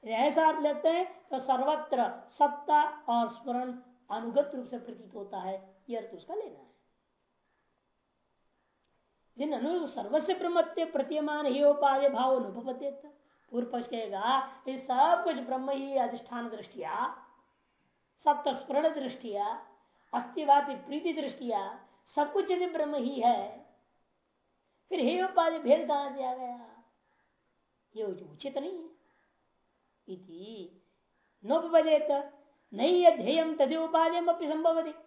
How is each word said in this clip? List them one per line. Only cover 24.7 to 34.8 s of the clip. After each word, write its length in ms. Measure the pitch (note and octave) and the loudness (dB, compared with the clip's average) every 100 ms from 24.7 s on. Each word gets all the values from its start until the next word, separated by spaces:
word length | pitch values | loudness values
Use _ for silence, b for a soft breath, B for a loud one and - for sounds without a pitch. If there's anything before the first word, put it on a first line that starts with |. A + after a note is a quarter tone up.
| _ _ | _ _
फिर 120 | F4+ | 0
हे 220 | B3+ F4+ | 0 2
उपाधि 360 | F#4+ F4+ E4 D#4+ | 0 2 2 0
भेद 300 | C#4 D4+ - | 4 4 4
कहां 260 | C#4+ C#4+ | -2 -2
से 100 | C4+ | -6
आ 100 | B3+ | -6
गया? 480 | B3+ B3+ A#3+ A#3 - _ _ _ _ _ _ _ _ _ _ _ G#3+ | -6 -8 -12 -16 -20 _ _ _ _ _ _ _ _ _ _ _ -8
ये 80 | |
उच-, 280 | G#3+ F3 D#3 | -8 -8 -14
उचित 260 | D3+ C#4 C4+ | -12 -8 -8
नहीं 200 | D4+ F#4 | -8 -10
है। 120 | D#4+ _ _ _ _ _ _ _ _ _ _ _ - | -14 _ _ _ _ _ _ _ _ _ _ _ -16
इति 720 | F#3 F#3 E3 G3+ A3+ F3+ _ _ _ _ _ _ _ | -16 -16 -18 -16 -16 -16 _ _ _ _ _ _ _
नोपपदेत 920 | G3 D#4 E4 E4 D#4 D4+ D4+ C#4 C#4+ - _ _ _ | -2 -2 4 4 6 2 2 -2 -2 -14 _ _ _
नहीं, 280 | G3+ C4+ F4+ | -2 2 8
यह 140 | F4 - | 8 6
ध्येयम 400 | G#3 D#4+ D#4+ D#4 | 0 0 0 2
तदि 200 | C#4 D#4+ | 2 2
उपादेयम 560 | D#4+ D#4+ E4 F4 E4+ | 2 4 4 2 0
अपि 160 | E4+ D#4+ | 0 0
संभवति। 440 | D#4 E4 E4 | 0 2 2